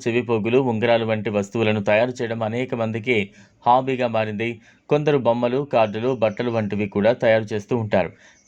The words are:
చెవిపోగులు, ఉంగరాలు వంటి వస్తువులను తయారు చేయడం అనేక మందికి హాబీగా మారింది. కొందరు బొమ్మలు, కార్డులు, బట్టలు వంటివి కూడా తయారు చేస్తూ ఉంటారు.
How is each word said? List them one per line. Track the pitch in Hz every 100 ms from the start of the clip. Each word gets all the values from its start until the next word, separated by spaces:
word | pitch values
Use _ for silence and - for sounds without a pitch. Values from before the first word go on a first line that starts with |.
చెవిపోగులు, | 117 117 117 113 107 123
ఉంగరాలు | 131 110 117 117 113
వంటి | 107 107
వస్తువులను | 104 98 117 110 107
తయారు | 104 104 123
చేయడం | 123 117 113
అనేక | 110 117 - 123
మందికి | 113 110 107 113 98 - - _ -
హాబీగా | 127 131 127 120
మారింది. | 110 110 104 113 117 - _ -
కొందరు | 147 151 147
బొమ్మలు, | 117 120 120 127 143
కార్డులు, | 123 110 107 120 127
బట్టలు | 110 101 120
వంటివి | 113 104 104 104
కూడా | 104 104
తయారు | 127 120 110
చేస్తూ | 107 107 - 123
ఉంటారు. | 107 104 82 - - _